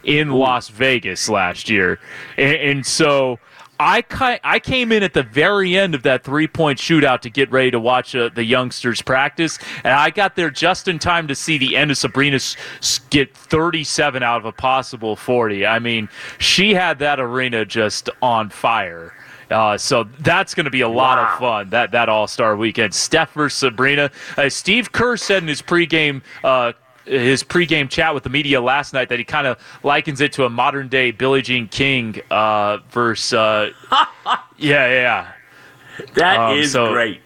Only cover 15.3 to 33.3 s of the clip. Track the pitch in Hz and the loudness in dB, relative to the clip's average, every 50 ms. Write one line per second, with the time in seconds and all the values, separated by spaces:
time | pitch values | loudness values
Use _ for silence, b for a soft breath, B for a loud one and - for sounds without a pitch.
15.3 | 127 123 117 107 101 98 98 104 113 117 117 117 117 113 107 104 B B B B | 2 2 2 0 0 0 0 0 0 0 0 -2 -2 -2 -4 -6 B B B B
16.3 | B B - - - 175 190 214 208 180 185 170 156 131 147 147 143 131 127 120 | B B 0 0 2 4 4 4 4 2 2 0 -2 0 0 -2 0 0 -2 -4
17.3 | 123 131 127 127 117 110 110 95 - 113 110 104 - - - - - - 127 123 | -2 -2 -2 -2 -2 -2 -4 -2 0 0 0 0 -2 -4 -6 -8 -6 -2 0 0
18.3 | 117 113 110 101 - - - 123 113 110 98 87 85 82 82 85 - B B B | 2 0 -2 -4 -8 -2 -2 0 0 0 -2 -4 -10 -14 -16 -18 -20 B B B
19.3 | B B B B 110 110 110 107 104 101 - - 135 120 110 104 123 - 151 165 | B B B B 0 2 2 2 0 0 0 0 0 0 0 -2 -10 -2 0 2
20.3 | 165 185 190 - - - 160 139 131 127 123 113 113 123 131 131 127 120 120 110 | 2 2 0 -2 -4 -4 -4 -2 0 0 0 0 2 2 4 4 4 2 2 0
21.3 | 85 85 123 123 113 104 101 95 104 117 117 101 107 120 117 113 110 107 107 101 | -2 -2 -2 -2 -2 -2 -4 -2 0 0 0 2 2 0 2 2 2 0 0 -2
22.3 | - - 120 110 104 104 113 113 101 120 113 98 - - - - - 156 160 - | -2 0 0 0 2 0 0 -2 0 0 -2 0 0 -4 -2 0 2 0 0 0
23.3 | - 151 151 135 - - 139 127 110 - 131 139 143 143 147 139 B B B B | -2 -4 -4 -2 -2 0 -2 -2 0 2 0 2 2 2 0 -2 B B B B
24.3 | B B 143 135 - - - 180 202 247 220 - - - 226 247 240 202 - - | B B 0 0 0 -2 0 0 0 0 0 -2 -2 -2 0 0 0 -4 0 0
25.3 | 196 190 170 156 147 - - - 170 175 170 147 160 160 156 147 139 131 B B | 0 0 0 -2 -6 -6 -4 0 0 0 2 2 2 2 2 0 -2 -4 B B
26.3 | B B B 131 131 127 120 117 117 _ _ _ _ _ _ - 127 135 120 127 | B B B 2 2 2 2 -2 -4 _ _ _ _ _ _ -2 -2 2 2 2
27.3 | 139 - - _ - 175 175 143 160 151 139 131 - - 160 160 151 135 - 135 | 2 2 0 _ 0 0 0 2 0 0 0 -2 0 0 0 0 0 -2 -6 -4
28.3 | 127 147 151 143 139 127 120 123 131 143 139 - - 135 123 - 123 120 117 - | -4 -2 0 0 0 2 2 2 0 0 -2 -2 -4 -4 -2 -2 -4 -6 -6 -4
29.3 | - 151 143 131 117 B B B B B - 139 143 156 151 160 139 123 147 143 | -4 -2 -2 -2 -4 B B B B B -2 0 0 0 0 -4 -2 -2 -2 -2
30.3 | - - 131 120 117 120 123 143 135 139 135 127 123 131 127 120 117 104 123 135 | 2 0 0 0 2 0 0 0 0 -2 -6 -2 0 0 0 0 0 0 0 2
31.3 | 139 139 127 120 127 123 117 95 - - 135 139 135 127 117 110 101 - - _ | 2 2 0 0 -2 -2 -4 -6 -2 -2 0 2 2 0 -2 -4 -8 -10 -6 _
32.3 | - 104 107 107 107 104 104 104 104 101 _ - - 120 120 117 107 - - - | 0 0 2 2 2 0 0 0 -2 -4 _ -6 -4 -2 0 0 -2 -2 -4 -2